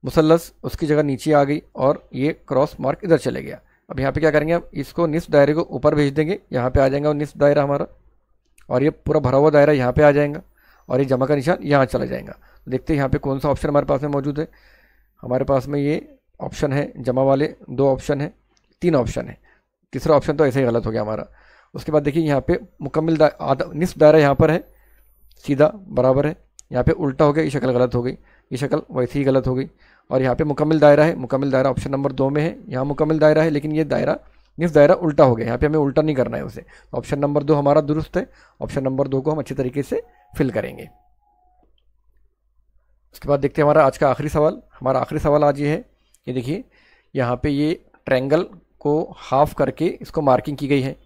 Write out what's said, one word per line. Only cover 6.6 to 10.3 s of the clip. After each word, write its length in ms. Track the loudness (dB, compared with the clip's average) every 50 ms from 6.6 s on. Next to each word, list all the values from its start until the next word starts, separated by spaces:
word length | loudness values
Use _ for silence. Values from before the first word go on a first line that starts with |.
| -2 0
पे 100 | 2 2
आ 80 | 2 2
जाएगा 220 | 2 0 -2 -2
और 60 | -2
निस्फ 220 | -2 -4 -8 -2 2
दायरा 260 | 2 4 4 4 2
हमारा, 240 | 0 -2 -4 -4 -8 -12 _ _ _ _ _ _ _ _ _ _ _ _ _ -12 _
और 140 | -2 0 0
ये 60 | 0
पूरा 300 | -2 _ _ -2 -2 0
भरा 180 | 0 2 2 4
हुआ 120 | 4 6
दायरा 240 | 6 6 6 6 4
यहाँ 180 | 2 2 0 2
पे 100 | 6 6
आ 80 | 6
जाएगा 300 | 6 4 2 0